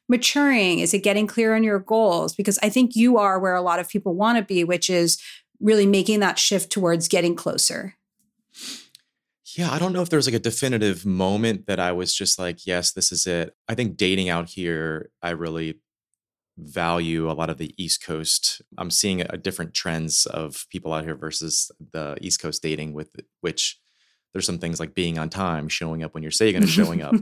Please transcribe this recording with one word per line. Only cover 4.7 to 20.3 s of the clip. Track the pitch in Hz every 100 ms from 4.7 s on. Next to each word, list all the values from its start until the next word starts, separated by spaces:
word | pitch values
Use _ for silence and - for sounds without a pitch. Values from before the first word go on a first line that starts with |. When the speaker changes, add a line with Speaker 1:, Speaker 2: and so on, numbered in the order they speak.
| 175 -
Speaker 1:
is | 180 170 - - - _ -
really | 208 220 196
making | 196 185 214
that | 196 -
shift | - 196 170
towards | - 175 170 165
getting | 175 175 170
closer. | - - - - 190 - _ _ _ _ _ - - - - - _ _ _ _ - -
Speaker 2:
Yeah, | 170
I | 147
don't | 180
know | 180
if | 175
there's, | 156 135
like, | -
a |
definitive | 117 113 135 117 104 87 101
moment | 92 95 104 113 98 -
that | 92
I | 90
was | 90 90
just | - 95 -
like, | 90 87 -
"Yes, | 90 85
this | - -
is | 87 92
it." | 85 82 - -
I | 113
think | 113 85
dating | 92 95 92
out | 85 85
here, | - 87 80 80 78 - -
I | 85
really | 82 82 80 80 78 _ _ _ _ _ _ _ -
value | 76 71 85 85 82 82 80
a |
lot | 78 82
of | 80
the | 78 -
East | 85 -
Coast. | - 80 80 - - - - -
I'm | 87
seeing | - 104 92
a | 87 90
different | 98 92 85
trends | - 90 80 80 -
of | -